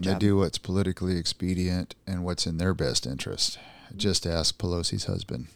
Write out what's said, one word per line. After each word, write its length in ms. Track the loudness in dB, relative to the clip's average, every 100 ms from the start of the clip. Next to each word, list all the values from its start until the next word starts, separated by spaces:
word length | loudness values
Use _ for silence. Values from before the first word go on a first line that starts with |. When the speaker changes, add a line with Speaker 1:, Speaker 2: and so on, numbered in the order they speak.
| 0
Speaker 1:
job. 80 | 4
Speaker 2:
do 160 | 4 4
what's 220 | 2 0
politically 600 | -2 0 0 0 0 0
expedient 800 | -2 -2 -2 0 0 0 -4 -10 -6
and 200 | -4 -2
what's 200 | -2 -2
in 120 | 0
their 160 | 0
best 340 | 2 0 0 -2
interest. 500 | -6 -6 -2 -2 -4 -18 -20 -16 -2
Just 320 | 2 2 2
ask 300 | 2 2 0
Pelosi's 480 | 0 0 0 -2 -2
husband. 420 | -4 -4 -8 -8